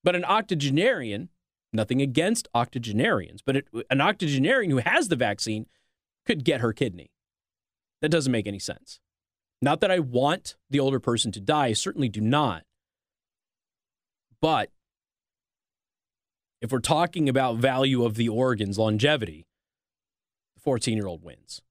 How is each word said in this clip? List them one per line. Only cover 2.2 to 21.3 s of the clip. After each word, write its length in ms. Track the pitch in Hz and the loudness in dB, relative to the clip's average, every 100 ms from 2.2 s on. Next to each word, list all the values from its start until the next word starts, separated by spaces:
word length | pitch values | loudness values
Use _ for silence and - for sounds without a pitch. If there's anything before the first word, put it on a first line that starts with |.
| 180 226 - | 0 -2 -2
octogenarians, 880 | 117 120 127 117 104 220 143 80 80 | -2 -2 -4 -4 0 0 0 -4 -8
but 140 | - 135 | -2 -2
it, 120 | - 113 - | -2 -10 -2
an 100 | 135 | 0
octogenarian 720 | 165 208 156 139 151 262 190 | 2 0 -2 0 2 2 2
who 80 | 135 | 0
has 300 | 117 269 240 | 2 0 0
the 80 | 127 | 0
vaccine 500 | 117 104 - 107 110 _ _ _ _ _ | 0 -2 -4 -6 -8 _ _ _ _ _
could 180 | - 180 | -2 0
get 180 | 135 135 | 0 0
her 120 | 117 | 0
kidney. 380 | 107 123 87 - _ _ _ _ _ _ _ _ _ | 0 -4 -4 -20 _ _ _ _ _ _ _ _ _
That 80 | 156 | 0
doesn't 240 | 165 135 | 2 2
make 140 | 117 101 | -2 -2
any 140 | 98 | -8
sense. 400 | - - - - _ _ _ _ _ _ | -10 -12 -16 -20 _ _ _ _ _ _
Not 200 | 135 156 | 0 2
that 100 | 202 | 2
I 80 | 185 | 2
want 580 | 139 120 143 180 - - _ | 0 0 0 -2 -6 -18 _
the 100 | 143 | 0
older 200 | 135 135 | 2 0
person 320 | - 117 107 | 0 0 0
to 80 | 101 | -2
die. 260 | 98 151 131 | 0 2 2
I 60 | |
certainly 340 | 107 196 185 131 | 0 -4 -2 -4
do 140 | 107 | 0
not. 400 | 107 143 139 80 _ _ _ _ _ _ _ _ _ _ _ _ _ _ _ _ _ _ | 2 2 0 -4 _ _ _ _ _ _ _ _ _ _ _ _ _ _ _ _ _ _
But 300 | 156 147 98 _ _ _ _ _ _ _ _ _ _ _ _ _ _ _ _ _ _ _ | 0 0 -2 _ _ _ _ _ _ _ _ _ _ _ _ _ _ _ _ _ _ _
if 100 | 117 | -4
we're 60 | 131 | -4
talking 500 | 117 156 170 175 143 | 0 2 0 0 0
about 300 | 131 131 117 | 2 0 0
value 440 | 131 127 135 127 | 0 2 0 2
of 120 | 117 | 0
the 160 | 107 117 | 0 -2
organs, 480 | 110 131 110 101 98 | 0 0 0 -2 0
longevity, 680 | 110 107 143 151 101 78 - _ _ _ _ _ _ _ _ _ _ | 0 2 2 0 -4 -12 -20 _ _ _ _ _ _ _ _ _ _
the 80 | _ | _
fourteen-year-old 600 | - 123 120 110 98 82 | -2 0 0 -2 -4 -10
wins. 380 | 82 | -16